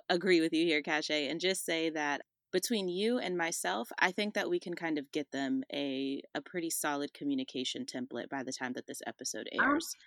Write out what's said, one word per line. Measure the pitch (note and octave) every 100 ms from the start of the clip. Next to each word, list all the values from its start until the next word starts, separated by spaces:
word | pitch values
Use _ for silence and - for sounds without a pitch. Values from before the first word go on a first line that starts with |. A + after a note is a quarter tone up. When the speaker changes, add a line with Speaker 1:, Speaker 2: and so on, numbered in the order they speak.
| -
Speaker 1:
agree | F3+ F#3+ F3
with | D#3+
you | D#3+ E3+
here, | D3+
Cache, | D3 D3+ D3+
and | D3+ C#3 D#3+
just | F3+ F#3+ -
say | E3 D#3+
that | D#3 D3 C#3+ - _ _
between | F#3 - A3+ F#3
you | F3 A3 B3
and | F#3 F3+
myself, | E3 - F3+ G3+ A#3+ -
I | F#3
think | F#3 G#3
that | G#3 -
we | F3
can | F#3
kind | E3+ E3 D3
of | C3+
get | D#3 C#3+
them | C#3 C3+ C3 -
a, | C#3+ C#3+ C3+ C3+ C#3 -
a | C#3+
pretty | - F3+ E3
solid | - D3+ C#3+ C#3+
communication | - C#3+ C3+ C3 C3 B2+ B2+ B2+
template | C3 B2+ B2 -
by | C#3
the | C3
time | - B2+
that | B2+ -
this | B2 -
episode | - - A2 G#2+ -
Speaker 2:
I'm | B3 D#4
Speaker 1:
airs. | - -